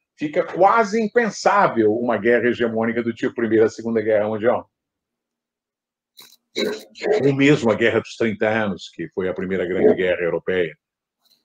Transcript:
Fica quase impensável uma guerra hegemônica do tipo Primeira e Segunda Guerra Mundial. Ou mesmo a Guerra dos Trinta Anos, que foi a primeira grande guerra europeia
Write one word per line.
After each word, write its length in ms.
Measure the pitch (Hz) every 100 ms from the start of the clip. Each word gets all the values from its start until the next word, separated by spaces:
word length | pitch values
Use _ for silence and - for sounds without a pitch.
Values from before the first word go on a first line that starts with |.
| _ -
Fica 280 | 151 180 165
quase 560 | - 190 226 214 220
impensável 920 | 214 - 226 - - 202 180 117 107
uma 240 | 113 123 110
guerra 300 | 104 120 117
hegemônica 560 | 110 117 110 113 117
do 100 | 117
tipo 220 | 117 127 120
Primeira 300 | 113 110 110
e 40 |
Segunda 320 | - 117 113
Guerra 280 | 107 107 107
Mundial. 420 | 110 110 104 - _ _ _ _ _ _ _ _ _ _ _ _ _ _ _ - _ _ - - - - - - - 135
Ou 80 |
mesmo 360 | 135 139 147 117
a 60 | 104
Guerra 240 | 113 110
dos 160 | - -
Trinta 320 | 113 98 110
Anos, 400 | 110 107 85 -
que 220 | - 82
foi 180 | - 92
a 60 |
primeira 320 | 87 92 95 90
grande 280 | 92 87 85
guerra 260 | 92 85
europeia 520 | 87 82 - 92 82 76 _ _ _ _ _ _